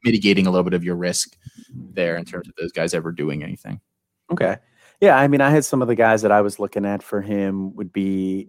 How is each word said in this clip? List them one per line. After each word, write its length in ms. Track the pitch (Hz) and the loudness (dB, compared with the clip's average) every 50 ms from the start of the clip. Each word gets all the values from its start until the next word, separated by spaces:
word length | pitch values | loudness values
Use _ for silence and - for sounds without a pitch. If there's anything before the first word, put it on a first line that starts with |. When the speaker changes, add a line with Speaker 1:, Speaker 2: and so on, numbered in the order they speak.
| - | 0
Speaker 1:
mitigating 420 | 123 113 104 98 104 98 92 95 | 0 2 2 4 4 4 4 4
a 40 | 92 | 2
little 140 | 92 90 90 | 2 2 2
bit 80 | 90 90 | 2 0
of 120 | 90 85 | -2 -2
your 120 | 90 90 | -2 -4
risk 400 | 87 90 87 87 - - - _ _ - - - - - - | -4 -4 -4 -4 -4 -6 -8 _ _ -20 -20 -20 -20 -20 -20
there 460 | - 127 - - 92 95 90 85 85 | -20 -18 -18 -12 -6 -4 -2 -2 -2
in 80 | 85 87 | -4 -8
terms 240 | 90 95 90 85 - | -10 -12 -14 -14 -14
of 60 | - - | -12 -12
those 140 | 80 85 - | -12 -8 -6
guys 220 | 87 82 85 - | -4 -4 -2 -2
ever 180 | 82 80 85 85 | -4 -4 -6 -6
doing 300 | 82 73 76 73 76 76 | -6 -6 -4 -4 -6 -8
anything. 380 | - 95 - - - 98 98 - _ _ _ _ _ _ _ _ - 175 | -10 -12 -12 -12 -14 -14 -14 -16 _ _ _ _ _ _ _ _ -8 -4
Speaker 2:
Okay. 240 | 175 - - 95 - _ _ _ _ _ _ _ - | -2 -2 -2 -2 -4 _ _ _ _ _ _ _ 2
Yeah, 160 | 196 202 147 | 6 6 6
I 120 | 131 139 143 | 6 6 4
mean, 120 | 143 139 | 4 4
I 80 | 139 139 | 4 4
had 160 | 151 156 139 | 4 2 2
some 160 | - - 135 | 2 0 -2
of 80 | 123 113 | 0 0
the 60 | 120 | 2
guys 260 | 107 113 113 113 107 107 | 4 4 4 4 4 4
that 80 | 104 | 4
I 120 | 104 104 104 | 4 4 2
was 160 | 101 101 - | 0 -2 -6
looking 240 | 104 98 - 107 101 | -8 -6 -4 -4 -4
at 180 | 101 101 101 - | -2 -4 -6 -6
for 200 | - - 104 98 | -6 -8 -6 -6
him 520 | 101 104 101 98 98 95 98 95 95 - | -4 -4 -2 -2 -2 -4 -4 -6 -8 -8
would 140 | - 104 90 | -10 -12 -8
be, 580 | - 101 98 95 95 95 95 95 95 98 - | -6 -4 -2 -2 -2 -2 -2 -2 -4 -6 -8